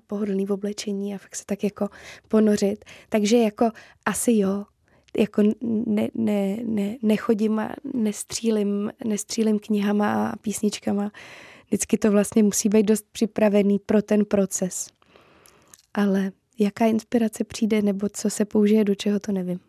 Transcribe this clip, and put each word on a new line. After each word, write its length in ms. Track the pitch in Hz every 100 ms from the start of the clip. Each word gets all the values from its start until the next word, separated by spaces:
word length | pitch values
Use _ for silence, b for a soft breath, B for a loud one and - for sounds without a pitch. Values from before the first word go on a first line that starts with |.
| -
pohodlný 380 | 202 208 196 196
v 60 |
oblečení 640 | 202 202 202 - 196 202 196
a 20 |
fakt 180 | - -
se 80 | -
tak 180 | 196
jako 260 | 208 - 202 B B B _
ponořit. 580 | 220 214 208 196 208 - B B
Takže 280 | 220 202 240
jako 320 | 226 208 233 B B B -
asi 280 | 208 -
jo, 320 | 226 190 196 208 _ _ _ _ -
jako 240 | 208 - 208 220
ne-, 460 | 233 220 233 208 226 233
ne-, 420 | 220 208 196 202
ne-, 320 | 233 214 202 220
nechodím 580 | 214 214 - 220 214 214
a 100 | 214 - 277
nestřílim, 1000 | 254 214 208 - - 226 214 202 202 208 - 226
nestřílim 540 | 208 - - 220 208
knihama 680 | - 208 202 208 208 214 214
a 60 | 220
písničkama. 760 | - 196 208 - - 202 208 B B B B B _
Vždycky 300 | 202 - 226
to 140 | 226
vlastně 320 | 208 196 -
musí 260 | 208 190 214
být 140 | 214 202
dost 200 | 214 -
připravený 680 | - 220 - 214 202 202 202
pro 220 | - 214
ten 240 | 202 208 208
proces. 640 | 202 196 - 185 - - _ b b b b b b b b _
Ale 380 | - 202 190 196 - _ -
jaká 260 | 202 - 226
inspirace 580 | 220 - 247 226 -
přijde 380 | 220 - 214 214
nebo 280 | 202 196 202
co 160 | - 214
se 160 | - 208
použije 380 | 214 208 214
do 120 | 202 196
čeho, 240 | - 208
to 120 | -
nevím. 280 | 190 180 180